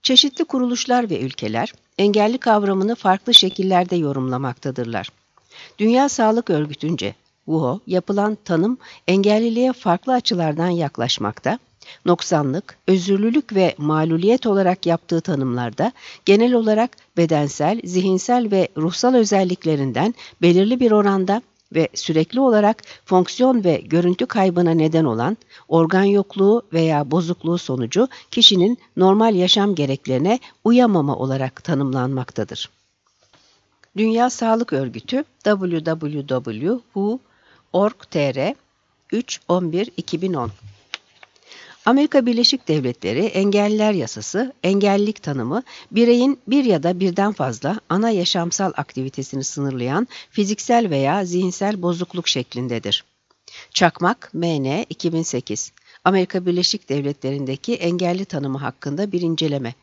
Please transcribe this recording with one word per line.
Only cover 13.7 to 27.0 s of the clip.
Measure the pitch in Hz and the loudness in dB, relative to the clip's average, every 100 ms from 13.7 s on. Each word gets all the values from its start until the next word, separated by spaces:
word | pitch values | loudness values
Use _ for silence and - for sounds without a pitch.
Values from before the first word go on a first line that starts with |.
| - | 0
maluliyet | 147 156 160 165 190 247 233 | -2 0 0 2 2 2 2
olarak | 196 185 185 175 | 2 2 0 0
yaptığı | 165 - 170 | -2 0 -4
tanımlarda | - 147 131 120 120 107 202 - - - | -2 -2 -2 -2 -4 -2 -4 -4 -20 -8
genel | - 202 240 | 2 4 6
olarak | 247 220 214 240 - _ - | 2 2 0 0 -4 _ 0
bedensel, | 170 156 143 - 147 226 | 2 2 0 -2 -2 -2
zihinsel | - 180 190 185 - 247 226 | -2 -2 0 0 0 0 2
ve | 196 160 - | 0 0 -2
ruhsal | 160 175 240 | -4 0 2
özelliklerinden | 254 214 202 185 180 160 151 135 120 190 240 - _ | 4 4 2 0 -2 -2 0 0 0 -2 -4 -16 _
belirli | 175 175 202 247 | 4 4 4 2
bir | 240 | 4
oranda | 214 202 196 185 208 - _ _ | 4 4 2 0 -2 -4 _ _
ve | 165 160 | -2 -2
sürekli | - - 156 160 247 | -2 -2 0 0 2
olarak | 269 214 208 226 - - | 4 4 2 0 -8 -20
fonksiyon | - 180 180 - 254 247 | 0 2 2 2 2 4
ve | 185 156 | 2 0
görüntü | - 160 175 180 254 | 0 0 2 0 -2
kaybına | 233 190 175 175 | 0 0 2 2
neden | 165 156 160 | 4 2 2
olan | 156 110 127 214 _ - _ | 2 0 -2 -4 _ -20 _
organ | 160 160 185 | 2 4 4
yokluğu | 202 202 196 - 196 233 - | 4 2 0 0 2 2 0
veya | 165 160 147 | 0 2 0